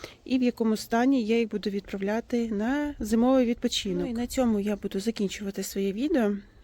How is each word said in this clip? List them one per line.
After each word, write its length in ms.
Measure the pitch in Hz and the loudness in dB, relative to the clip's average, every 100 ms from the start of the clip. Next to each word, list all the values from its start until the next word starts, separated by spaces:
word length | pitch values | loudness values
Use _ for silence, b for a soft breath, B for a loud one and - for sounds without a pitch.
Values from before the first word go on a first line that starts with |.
| B B | B B
і 140 | - 262 | -2 2
в 40 | |
якому 340 | 247 - 220 214 | 2 2 0 0
стані 480 | - 233 254 269 | 0 2 4 2
я 140 | 214 233 | 2 2
їх 100 | 220 | 0
буду 220 | 208 208 | -2 -2
відправляти 800 | 196 - 196 196 226 - 240 226 | -4 -6 -4 -2 -2 -2 -2 0
на 460 | 202 226 285 294 285 | -2 0 0 -2 -4
зимовий 480 | 214 226 247 262 233 | 0 4 6 6 4
відпочинок. 580 | 240 247 - 196 180 | 0 -2 -2 -2 -2
Ну 60 | 262 | -2
і 20 | |
на 140 | 226 247 | -4 -4
цьому 340 | 262 240 208 | 0 2 2
я 160 | 208 202 | 0 -4
буду 240 | 196 190 | -4 -2
закінчувати 600 | 226 - 190 - 196 196 | -4 -2 -4 -4 -8 -6
своє 300 | 196 196 196 | -6 -2 -2
відео. 400 | 202 294 294 208 202 b b | -2 0 2 2 -2 b b